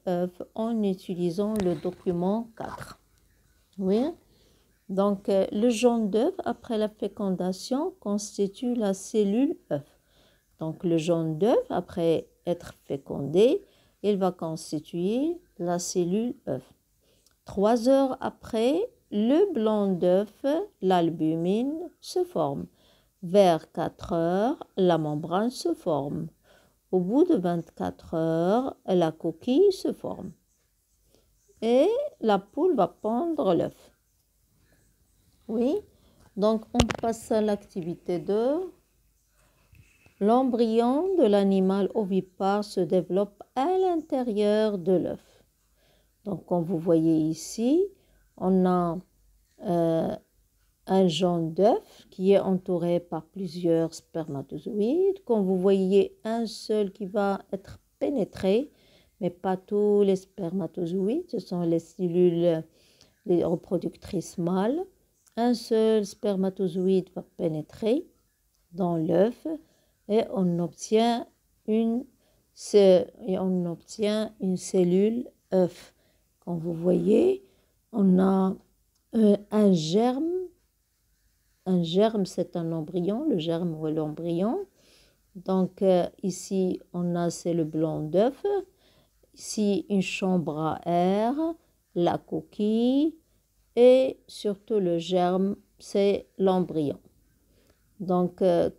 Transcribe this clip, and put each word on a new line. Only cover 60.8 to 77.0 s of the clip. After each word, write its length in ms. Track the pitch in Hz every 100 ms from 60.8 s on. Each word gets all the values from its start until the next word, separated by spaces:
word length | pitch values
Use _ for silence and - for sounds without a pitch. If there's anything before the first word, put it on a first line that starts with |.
| 165 190 190 302 359
ce 100 | 214
sont 220 | 185 175
les 180 | 170 165
cellules, 840 | 165 - 180 170 180 170 175 160 156 _ _ _ _ _ -
les 180 | 170
reproductrices 920 | 160 165 - 175 175 - - 185 - -
mâles. 460 | 170 185 214 311 392 _ _ _ _ -
Un 180 | 240 240
seul 500 | - 220 220 220 202
spermatozoïde 1040 | - 214 190 190 190 190 180 185 190 180 175
va 80 | - -
pénétrer 680 | 175 156 151 - 220 277 - _ _ _ _ _ _
dans 240 | 170 180 170
l'œuf 500 | 160 170 214 233 311 311 - _ _ _ -
et 140 | 214 -
on 260 | 190 180 170
obtient 680 | 170 - - 220 233 233 - _ _ _ -
une, 380 | 220 226 233 - _ _ _ _
ce-, 540 | - - 208 190 180 - - 220
et 140 | 190
on 260 | 185 185 175
obtient 680 | 165 - - 208 214 214 -
une 160 | 190 180
cellule 720 | - 190 175 185 208 233 - _ _
œuf. 400 | 190 175 - - _ _ _ _ _
Comme 180 | - 170
vous 160 | 165
voyez, 720 | 165 175 175